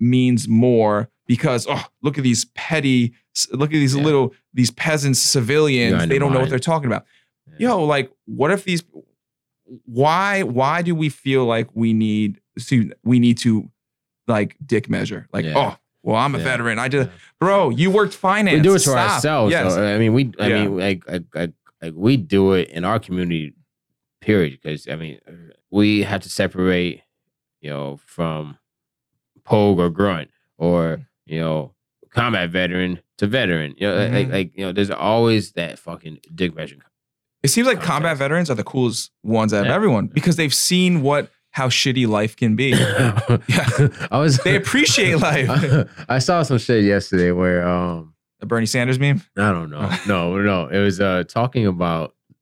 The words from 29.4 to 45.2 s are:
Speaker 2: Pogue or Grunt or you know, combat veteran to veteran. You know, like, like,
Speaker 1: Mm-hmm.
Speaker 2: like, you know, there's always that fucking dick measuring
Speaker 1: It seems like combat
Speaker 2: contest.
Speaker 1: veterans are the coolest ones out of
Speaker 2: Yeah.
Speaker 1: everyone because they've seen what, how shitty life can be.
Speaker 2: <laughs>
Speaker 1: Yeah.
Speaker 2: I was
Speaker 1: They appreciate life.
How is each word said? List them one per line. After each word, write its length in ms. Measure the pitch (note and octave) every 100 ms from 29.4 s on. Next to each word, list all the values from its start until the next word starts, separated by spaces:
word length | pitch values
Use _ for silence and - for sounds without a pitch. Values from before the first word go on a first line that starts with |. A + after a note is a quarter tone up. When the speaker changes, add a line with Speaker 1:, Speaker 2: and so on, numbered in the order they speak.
Speaker 2:
Pogue 340 | - A2 G2+ F#2
or 120 | F2
Grunt 400 | E2 G2+ E2+ - _ _ -
or 480 | E2+ F2 E2 D#2 - _ -
you 140 | D#2+
know, 340 | D#2+ D#2 C#2 _ _ _ _
combat 400 | - A#2+ G#2 F2
veteran 500 | F2+ F2+ F2+ F#2 F2 _ -
to 80 | G#2
veteran. 480 | B2+ G#2 E2 D2 -
You 100 | G2+
know, 80 | F#2
like, 160 | G#2
like, 100 | A#2+ F#2+
Speaker 1:
Mm-hmm. 60 |
Speaker 2:
like, 200 | G2 F#2 -
you 60 | F#2+
know, 60 |
there's 180 | F#2 G2+
always 600 | - F#2 A2+ A#2 A2 -
that 260 | - E2 -
fucking 400 | - E2+ D#2+ D2 -
dick 200 | E2 F2+
measuring 280 | D#2+ D2+ C#2 _ _ _ _ _ _
Speaker 1:
It 60 | C#3
seems 180 | A3+ B3+
like 120 | A3
combat 240 | E3 E3+ E3
Speaker 2:
contest. 60 | C#3+
Speaker 1:
veterans 320 | C#3 E3 E3+
are 40 |
the 100 | A2+
coolest 460 | G#2 C3 A#2+ A2 - _
ones 300 | G#2 A2 A2
out 80 | G#2
of 40 | G2+
Speaker 2:
Yeah. 80 |
Speaker 1:
everyone 320 | D#3+ G#3 A2+ -
because 280 | - F3+ E3
they've 180 | D3+
seen 480 | - - F3+ F3+ F3
what, 280 | C3+ C#3+ - _ _
how 180 | - C3
shitty 380 | - C#3 B2+ A#2
life 280 | G#2 G#2+ -
can 200 | A#2 A2
be. 140 | C3+
Speaker 2:
<laughs> 40 |
Speaker 1:
Yeah. 1120 | - G#2+ G#2 B2 G2+ - A#2 - A#2+ - - C#3+ - -
Speaker 2:
I 80 | A#2
was 200 | D#3 B2+
Speaker 1:
They 180 | F3+ G3
appreciate 600 | F#3+ C4 D4+ - F#3
life. 320 | D#3+